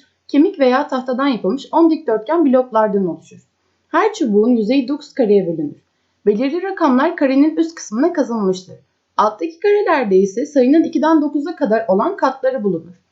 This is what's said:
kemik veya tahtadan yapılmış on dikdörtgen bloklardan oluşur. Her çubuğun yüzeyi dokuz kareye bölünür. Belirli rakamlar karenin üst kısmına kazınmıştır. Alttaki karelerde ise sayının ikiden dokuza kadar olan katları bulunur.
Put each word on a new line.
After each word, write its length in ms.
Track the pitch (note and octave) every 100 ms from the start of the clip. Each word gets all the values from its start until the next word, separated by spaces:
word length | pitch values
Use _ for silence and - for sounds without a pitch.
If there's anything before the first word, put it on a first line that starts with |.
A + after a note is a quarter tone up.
| _ _ _
kemik 320 | C#4+ F#4+ D#4
veya 280 | B3+ C4 C#4+
tahtadan 400 | D4+ - B3 C#4
yapılmış 400 | A3 F#3+ C4+ -
on 200 | D#4 E4
dikdörtgen 540 | D#4 - G#3+ B3+ E4+ C#4
bloklardan 600 | B3+ B3+ A3 G#3+ G3+ F3+
oluşur. 400 | D3+ - - _ _ _ _ _
Her 240 | D#4+ G#4+
çubuğun 360 | G#4+ C4 G3+ A#3
yüzeyi 380 | A#3 G#3 C#4 A#3+
dokuz 260 | D4+ -
kareye 340 | - G#3+ G3+ E3+
bölünür. 280 | D#3+ D3 - _ _ _ _ G3+
Belirli 360 | G#3+ C4+ F4
rakamlar 540 | F#4+ F#4+ D#4 B3+ E4+ E4+
karenin 400 | C#4 C4+ D#4 D#4
üst 200 | E4 -
kısmına 380 | - A3 E4+
kazınmıştır. 600 | E4 A3+ A3+ F#3+ F#3 - - _ _ _ -
Alttaki 420 | G#3+ - - -
karelerde 580 | G#4 G#4 G4+ D4+ G#3+ F#3+
ise 280 | G3 - C#4+
sayının 380 | C#4 B3 D#4+
ikiden 380 | D4 D4 D4+ D#4+
dokuza 340 | D4 D4+ D#4+ F4
kadar 300 | A#3+ A3 G#3
olan 300 | F#3+ D4+ G4
katları 460 | D#4 - C4 B3+
bulunur. 380 | G3+ E3 - - _